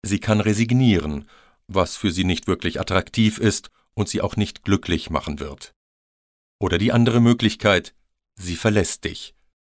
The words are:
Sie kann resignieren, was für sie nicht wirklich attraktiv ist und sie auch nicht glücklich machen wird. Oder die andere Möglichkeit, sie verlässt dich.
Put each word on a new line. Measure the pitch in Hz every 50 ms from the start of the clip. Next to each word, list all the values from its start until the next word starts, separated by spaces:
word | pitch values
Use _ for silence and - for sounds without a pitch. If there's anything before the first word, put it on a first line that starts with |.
| -
Sie | 101 101 101
kann | - - 110 107
resignieren, | - 107 104 104 120 117 120 127 131 120 101 85 73 76 73 71 73 _ - _ _ _ _ _ _
was | - 92 95 87 - -
für | - - 101
sie | 82 92 87
nicht | 90 90 - -
wirklich | - 90 - - 87 78 -
attraktiv | 92 - 92 95 92 - - - 110 107 - -
ist | - 107 98 - - - _ _ _ _ _
und | - 104
sie | - - -
auch | - - -
nicht | - 104 - - - _
glücklich | - 98 85 - - 87 80 - -
machen | 82 67 - - 73 71
wird. | 71 73 71 - - - _ _ _ _ _ _ _ _ _ _ _ _ _ _ _ _ _ _
Oder | 104 92 90
die | 87 98 117
andere | - 117 117 120 117 120
Möglichkeit, | 117 117 120 120 - 104 - - - 107 98 90 - - _ _ _ _ _ _ _ _ _
sie | - 90 90 87
verlässt | - - 110 104 107 87 - - - -
dich. | - - - - - _ _ _ _ _ _